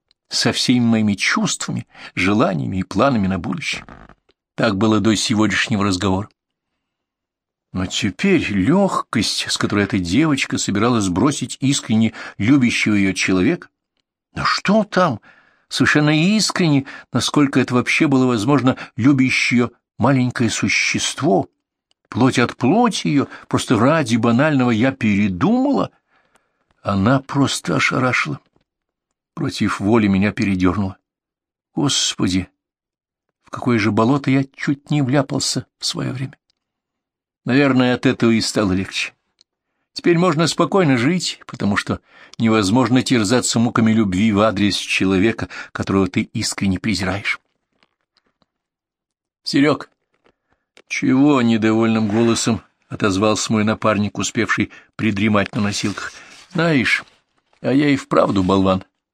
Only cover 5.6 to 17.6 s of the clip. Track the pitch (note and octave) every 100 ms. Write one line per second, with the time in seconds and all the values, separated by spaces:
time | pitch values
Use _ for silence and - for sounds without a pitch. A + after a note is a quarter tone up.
5.6 | - G#2+ G2+ F#2 G2+ F#2 G#2+ _ _ _
6.6 | _ _ _ _ _ _ _ _ _ _
7.6 | _ - F#2 - G#2 - G3+ F3 G#2 G2+
8.6 | G2 F3+ F#3+ - - A#2 G2+ - - -
9.6 | A#2 G#2 G2 G#2 F2 G2+ D#3+ C#3+ - A#2+
10.6 | - G2+ A2+ A#2+ F#2+ F2 C3 C#3+ B2+ -
11.6 | C3 C#3 - A2 A2+ - - - G#2 C#3+
12.6 | A#2+ - - G#2 G2 F#2 - F#2+ F2+ F2
13.6 | - _ _ _ _ _ _ - - -
14.6 | - G#3+ G#3 - F3+ A2 - _ _ _
15.6 | _ - B2+ D3 D3+ D#3 F3 G#3+ - -
16.6 | F3 C#3+ C3+ - - B2 - - C#3+ C3+